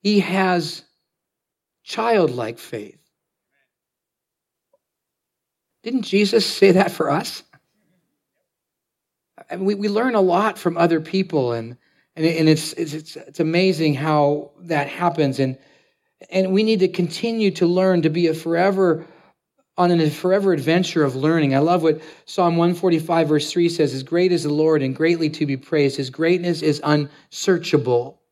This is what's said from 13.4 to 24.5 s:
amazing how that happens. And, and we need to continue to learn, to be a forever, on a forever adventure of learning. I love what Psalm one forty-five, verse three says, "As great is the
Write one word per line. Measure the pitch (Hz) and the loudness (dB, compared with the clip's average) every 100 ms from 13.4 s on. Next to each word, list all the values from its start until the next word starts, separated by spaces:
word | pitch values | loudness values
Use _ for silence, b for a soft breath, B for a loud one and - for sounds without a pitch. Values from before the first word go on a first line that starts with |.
amazing | 160 170 190 156 160 | -2 2 0 0 0
how | 135 156 151 143 147 - _ | 0 0 2 2 0 -6 _
that | 170 156 143 | -4 -4 -4
happens. | - 175 165 139 131 | -4 -4 0 -2 0
And, | 131 131 b b b b b b - | -4 -4 b b b b b b -4
and | 190 190 | -2 0
we | 190 | 2
need | 220 220 | 2 2
to | 185 | 2
continue | 180 170 - 233 226 202 | 0 -4 -4 -4 0 0
to | - 175 | 2 0
learn, | 180 190 175 | 2 2 2
to | 160 | 0
be | 160 170 | 0 0
a | |
forever, | 160 165 165 190 190 185 160 B B B _ _ _ _ - | -2 -2 0 2 2 2 0 B B B _ _ _ _ 0
on | 180 | 2
a | 170 156 | 4 2
forever | - 180 196 196 | 0 0 2 2
adventure | 165 135 170 180 165 | 0 0 0 0 0
of | 143 131 | 0 0
learning. | 156 165 143 | 0 2 2
I | 135 | 2
love | 160 175 | 2 2
what | 160 156 B B - | 2 0 B B -10
Psalm | - 175 165 | 0 0 2
one | 170 | 0
forty-five, | 175 190 165 160 165 151 | 0 0 0 0 0 2
verse | 151 - | 0 0
three | 175 170 | 0 0
says, | 170 147 | 2 -2
"As | 131 | -2
great | 131 170 185 | -4 0 2
is | 175 | 0
the | 151 | -2